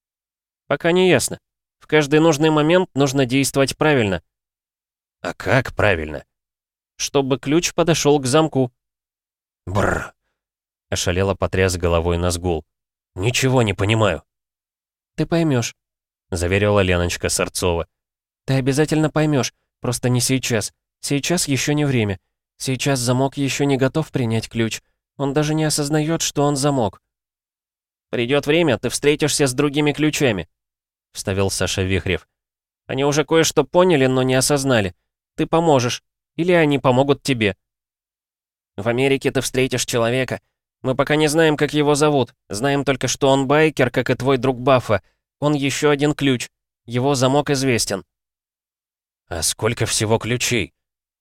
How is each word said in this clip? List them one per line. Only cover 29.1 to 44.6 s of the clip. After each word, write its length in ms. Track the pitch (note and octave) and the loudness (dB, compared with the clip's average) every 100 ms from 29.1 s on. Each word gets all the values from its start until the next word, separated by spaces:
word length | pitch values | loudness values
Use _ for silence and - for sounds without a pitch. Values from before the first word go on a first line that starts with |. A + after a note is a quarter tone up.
| D3+ D3 - C#3 | 0 0 0 0
с 80 | |
другими 380 | B2+ D3 C#3+ D3 | 0 -2 0 -2
ключами», 580 | C#3+ D3+ - D3 G2 E2+ _ _ _ _ _ _ | 0 -2 0 0 0 -6 _ _ _ _ _ _
вставил 360 | - - F#2+ G2 | -10 -6 -2 -2
Саша 340 | - F#2 - | -2 -4 -2
Вихрев. 440 | F#2+ F#2 F#2+ E2+ - _ _ _ _ _ - | -2 -2 -2 -4 -6 _ _ _ _ _ -8
«Они 180 | C3 C#3+ | -2 0
уже 180 | C#3+ | 0
кое-что 400 | C#3 D#3+ D#3 - | 2 2 2 0
поняли, 440 | C3+ F3+ F#3 D3+ C3 | 2 2 4 4 2
но 160 | C3 | 2
не 120 | C3 C3 | 2 2
осознали. 600 | B2+ D3 C3+ A#2+ F#2+ - _ _ _ - | 2 0 2 2 0 -6 _ _ _ -6
Ты 100 | D#3 | -2
поможешь. 580 | E3 E3+ C#3 A#2+ - - _ _ - | 2 4 2 2 -4 -12 _ _ -4
Или 180 | F3 | 2
они 260 | F3 D3+ C#3+ | 2 4 2
помогут 420 | C#3 B2 C#3 C#3+ | 2 2 2 0
тебе». 340 | - B2+ G#2 - _ _ _ _ _ _ _ _ _ _ _ - | -2 0 0 -2 _ _ _ _ _ _ _ _ _ _ _ -8
«В 100 | G#2+ | -4
Америке 440 | A#2+ C3+ C3+ C#3 | 0 2 0 0
ты 100 | C3 | -2
встретишь 440 | - C3 C3 B2 - | -2 -2 -2 -2 -2
человека. 560 | B2 A2+ C3 B2+ F#2 - _ _ _ | 0 0 0 -2 -6 -10 _ _ _
Мы 140 | B2+ B2+ | -4 -2
пока 200 | C3+ D3+ | 0 0
не 120 | D#3 | 2
знаем, 300 | D#3 D#3+ D3 | 4 2 2
как 160 | D3 | 0
его 200 | D3+ D3 | 0 2
зовут. 400 | C#3+ D3+ D3 D#3+ _ _ | 2 2 2 -2 _ _
Знаем 340 | G2 C#3 C#3+ | -4 -2 0
только, 240 | C#3 C3 B2+ | 0 -2 -4
что 220 | - C3+ | 0 2
он 180 | C#3 C3 | 2 4
байкер, 440 | D3 D#3 - B2 | 2 2 2 0
как 180 | - A#2+ | 0 -2
и 60 | B2+ | 0
твой 220 | C3 C3+ | 0 0
друг 220 | C3 | 0
Баффа. 420 | B2 | -2